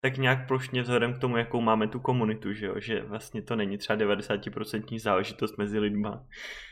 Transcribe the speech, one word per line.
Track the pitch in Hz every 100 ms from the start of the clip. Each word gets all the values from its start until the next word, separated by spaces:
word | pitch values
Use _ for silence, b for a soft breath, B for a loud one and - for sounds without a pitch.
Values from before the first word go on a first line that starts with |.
tak | 131 131
nějak | 131 131 131
plošně | 131 127 127
vzhledem | 120 123 120
k | 127
tomu, | 131 117
jakou | 117 120
máme | 117 110 107
tu | 123
komunitu, | 127 127 110 107 101
že | 104 101
jo? | 104
Že | 101 104
vlastně | 104 104 - 113
to | 104 117
není | 101 101
třeba | - 107
devadesátiprocentní | 104 101 - 104 107 - 107 110 - 113
záležitost | 110 95 101 - 110 -
mezi | 104 107
lidma. | 104 104 104 104 - B B B B